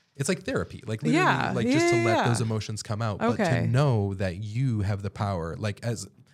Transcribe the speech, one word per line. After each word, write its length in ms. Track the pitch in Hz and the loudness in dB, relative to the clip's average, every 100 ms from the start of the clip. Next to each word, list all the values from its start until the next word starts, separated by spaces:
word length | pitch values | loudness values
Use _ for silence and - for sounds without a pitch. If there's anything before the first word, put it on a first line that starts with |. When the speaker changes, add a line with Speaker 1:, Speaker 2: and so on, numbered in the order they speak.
| _ - | _ -6
Speaker 1:
It's 120 | 135 | -4
like 140 | 185 | -2
therapy, 400 | - 269 85 - | -2 -4 -4 -8
like, 200 | - 113 | -8 -4
literally, 200 | 151 294 | 2 4
Speaker 2:
Yeah. 280 | 359 190 - | 4 2 0
Speaker 1:
like, 140 | 175 220 | 0 2
just 160 | 294 339 | 4 4
Speaker 2:
Yeah, 40 | |
Speaker 1:
to 40 | 339 | 4
Speaker 2:
yeah, 60 | |
Speaker 1:
let 120 | 339 311 | 2 2
Speaker 2:
yeah. 120 | 208 | 2
Speaker 1:
those 120 | 113 | 2
emotions 420 | 113 110 107 107 | 0 -2 -4 -8
come 180 | - 107 | -6 -4
out, 200 | 117 98 | -2 0
but 160 | 226 233 | 0 2
to 60 | |
Speaker 2:
Okay. 220 | 185 143 113 | 2 2 2
Speaker 1:
know 460 | 123 147 113 101 | 2 4 2 0
that 280 | 95 95 90 | 0 -2 -4
you 380 | 107 113 135 107 | -6 -2 0 0
have 220 | 98 98 | 0 -2
the 80 | 98 | -6
power. 440 | - 104 92 82 - | -4 -2 -2 -4 -4
Like, 220 | 104 101 | -6 -4
as, 240 | 120 107 92 - - | -6 -6 -8 -18 -20